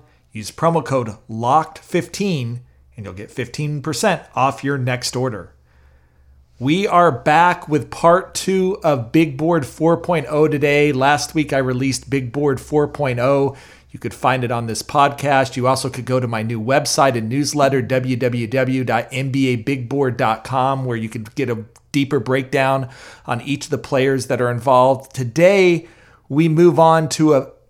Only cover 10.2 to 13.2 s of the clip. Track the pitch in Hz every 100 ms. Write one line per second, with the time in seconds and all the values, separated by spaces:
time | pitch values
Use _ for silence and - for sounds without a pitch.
10.2 | 143 151 156 147 143 147 147 135 135 147
11.2 | - 160 147 139 131 123 135 123 - 139
12.2 | 127 143 147 131 - 151 147 151 143 120